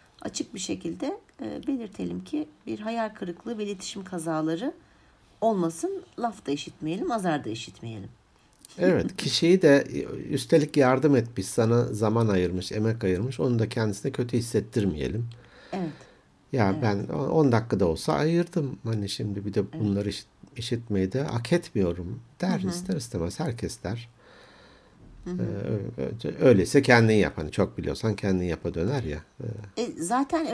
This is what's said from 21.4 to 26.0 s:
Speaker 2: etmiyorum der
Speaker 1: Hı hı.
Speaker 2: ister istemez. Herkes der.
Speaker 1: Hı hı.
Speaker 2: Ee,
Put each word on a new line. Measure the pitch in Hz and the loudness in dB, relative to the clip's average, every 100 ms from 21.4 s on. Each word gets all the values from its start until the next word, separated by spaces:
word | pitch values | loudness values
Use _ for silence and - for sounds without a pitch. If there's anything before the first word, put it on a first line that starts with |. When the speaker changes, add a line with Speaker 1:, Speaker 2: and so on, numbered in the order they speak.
| 117 | 0
Speaker 2:
etmiyorum | 175 - 110 90 87 87 120 - - | 0 0 0 0 0 -6 -10 -12 -6
der | 185 214 | -2 0
Speaker 1:
Hı | 190 | -2
hı. | |
Speaker 2:
ister | 175 180 156 | -4 -4 -4
istemez. | - 90 85 - | -4 -4 -4 -4
Herkes | 160 117 85 - | -4 -4 -6 -6
der. | 87 117 117 _ - - - - - - _ - - - 180 | -8 -8 -10 _ -20 -20 -20 -20 -20 -20 _ -20 -20 -14 -8
Speaker 1:
Hı | |
hı. | 180 | -4
Speaker 2:
Ee, | 113 101 - 110 107 - | -4 -4 -4 -4 -4 -6